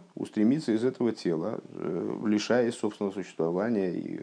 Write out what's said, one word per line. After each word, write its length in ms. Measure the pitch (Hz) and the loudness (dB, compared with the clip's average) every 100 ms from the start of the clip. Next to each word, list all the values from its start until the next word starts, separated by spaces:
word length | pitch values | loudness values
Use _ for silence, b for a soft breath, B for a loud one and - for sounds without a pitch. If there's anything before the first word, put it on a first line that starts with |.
| - - | -8 -8
устремиться 560 | 98 - 107 147 151 | -4 2 4 4 2
из 140 | 110 123 | 2 2
этого 260 | 127 120 | 0 -2
тела, 480 | 107 92 80 95 - - | 0 0 0 -2 -6 -10
э, 460 | - 82 87 104 - 107 | -8 -4 -2 -2 -2 2
лишаясь 500 | 104 - 117 120 117 | 2 4 2 2 0
собственного 380 | 107 - 101 | -4 -2 -4
существования 800 | 95 87 - 82 87 107 110 92 | -4 -8 -2 0 0 0 2 0
и 300 | 82 - 85 | -2 -4 -8